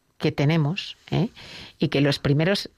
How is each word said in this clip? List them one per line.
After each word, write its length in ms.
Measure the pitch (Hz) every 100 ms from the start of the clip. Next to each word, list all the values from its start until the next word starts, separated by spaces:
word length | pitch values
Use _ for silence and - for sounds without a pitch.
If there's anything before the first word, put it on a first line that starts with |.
| _ -
que 140 | 156
tenemos, 640 | 151 143 165 143 196 - - -
¿eh? 180 | 143 214 - - - - -
Y 80 | 151
que 140 | -
los 180 | 143 143
primeros 500 | - 143 165 202 -